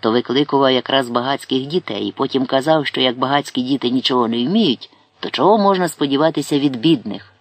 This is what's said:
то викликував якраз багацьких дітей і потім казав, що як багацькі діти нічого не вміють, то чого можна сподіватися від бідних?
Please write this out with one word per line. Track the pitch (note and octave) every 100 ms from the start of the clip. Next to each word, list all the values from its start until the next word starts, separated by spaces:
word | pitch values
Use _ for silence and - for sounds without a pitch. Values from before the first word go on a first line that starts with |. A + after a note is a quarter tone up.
то | A2+
викликував | A#2 - B2 D3 C3+ C3+
якраз | B2+ - C3+ B2
багацьких | A#2+ B2 C#3 - C3 C#3
дітей | F3 - G#2 G#2
і |
потім | - C3+ C3+ B2+
казав, | C3+ C#3 D#3+ C#3
що | -
як | B2+ B2
багацькі | C3 C#3+ C#3 -
діти | B2 C3+ B2
нічого | B2+ - B2+ A2+
не | A#2 B2
вміють, | G#3 G3 A#2 - _ _ _
то | G2+
чого | - D#3 G#3+
можна | G3 F#3+ F3+
сподіватися | - C#3+ C#3 D#3+ D#3 C#3+ D3
від | C#3+ B2+
бідних? | D3 D#3+ A2 G2 - _